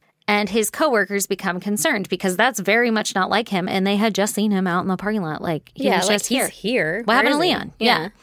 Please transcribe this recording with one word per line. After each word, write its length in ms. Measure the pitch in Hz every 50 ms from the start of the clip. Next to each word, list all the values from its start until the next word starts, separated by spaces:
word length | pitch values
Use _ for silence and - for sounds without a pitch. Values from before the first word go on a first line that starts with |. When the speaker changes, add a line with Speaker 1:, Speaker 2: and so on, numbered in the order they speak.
| _ _ _ _ _
Speaker 1:
And 200 | - 208 208 208
his 220 | 185 196 233 208 -
coworkers 560 | - - 311 302 247 208 190 196 202 202 190
become 340 | - 196 - - 190 175 180
concerned 480 | - 202 208 214 - 320 269 202 180
because 300 | - 190 175 - 190 185
that's 220 | 175 226 262 247 -
very 320 | 180 196 208 233 240 233
much 240 | 220 214 220 - -
not 160 | 196 185 -
like 180 | 190 214 233 -
him. 180 | 196 180 175
And 200 | - - 190 190
they 80 | 196 202
had 180 | 202 220 226 180
just 220 | 190 202 208 -
seen 160 | 202 214 214
him 160 | 202 185 190
out 140 | 180 170 180
in 60 | 170
the 80 | 190 185
parking 280 | 175 190 208 220 214 180
lot. 180 | 156 151 -
Like, 300 | - 175 160 147 - - -
he 120 | - 269
Speaker 2:
Yeah, 120 | 247 220
Speaker 1:
was 80 | - 185
Speaker 2:
like, 80 | 202 208 202
Speaker 1:
just 80 | -
Speaker 2:
he's 100 | - 240
Speaker 1:
here. 100 | 262 202 -
Speaker 2:
here. 480 | - - - 202 254 220 160 156 170 214
Speaker 1:
What 80 | 233
Speaker 2:
Where 80 | 208 226
Speaker 1:
happened 180 | 262 - 254 294
to 60 | 294
Speaker 2:
is 40 | 349
he? 40 | 359
Speaker 1:
Leon? 240 | - - - - - -
Speaker 2:
Yeah. 200 | 220 233 226 160
Speaker 1:
Yeah. 80 | 160 202 - _